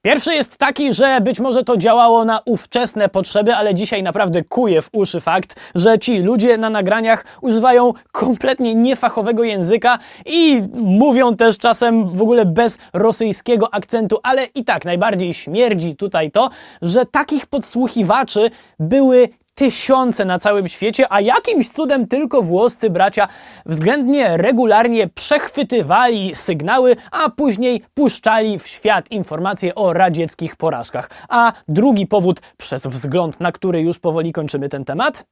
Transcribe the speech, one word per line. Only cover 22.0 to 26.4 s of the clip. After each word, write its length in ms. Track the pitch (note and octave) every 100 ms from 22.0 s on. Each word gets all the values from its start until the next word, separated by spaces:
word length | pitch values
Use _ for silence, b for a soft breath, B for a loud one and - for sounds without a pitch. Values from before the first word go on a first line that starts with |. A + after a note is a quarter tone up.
| G#3+
tylko 340 | B3+ D4 C#4
włoscy 480 | F3 F3+ A#3 - A3
bracia 380 | F3 G3 G#3 G3 B B B -
względnie 680 | D#3 E3 C#4+ B3+ C#4+ A3+ E3
regularnie 720 | G3 B3 A#3+ G#3+ A#3+ A#3 F#3
przechwytywali 1300 | - - D4 - - C#4 B3 D3 F#3+ B3 A3+ F#3+
sygnały, 640 | D3+